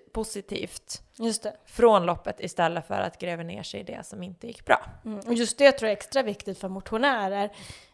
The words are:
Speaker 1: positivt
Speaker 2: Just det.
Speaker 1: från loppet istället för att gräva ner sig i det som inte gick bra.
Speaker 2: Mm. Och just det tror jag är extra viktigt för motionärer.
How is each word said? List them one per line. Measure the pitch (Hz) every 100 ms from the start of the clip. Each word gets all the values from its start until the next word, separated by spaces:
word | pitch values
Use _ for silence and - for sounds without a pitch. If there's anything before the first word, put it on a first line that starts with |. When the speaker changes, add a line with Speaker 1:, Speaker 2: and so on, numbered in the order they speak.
| -
Speaker 1:
positivt | - 220 202 - 202 196 - - - - -
Speaker 2:
Just | 226 214
det. | - - -
Speaker 1:
från | - 233 208 175
loppet | 170 - -
istället | 175 - 165 170 156
för | 196
att | 190 -
gräva | 175 170
ner | 170 196
sig | - 202
i |
det | 185 - -
som | 208
inte | 180 175 233
gick | - -
bra. | - - - 226
Speaker 2:
Mm. | 214
Och | 214
just | 233 233 -
det | 277
tror | 269 220
jag |
är | 208
extra | - 277
viktigt | 226 202 - 190
för | 190
motionärer. | 190 - 220 277 247 196 202 208 - - - -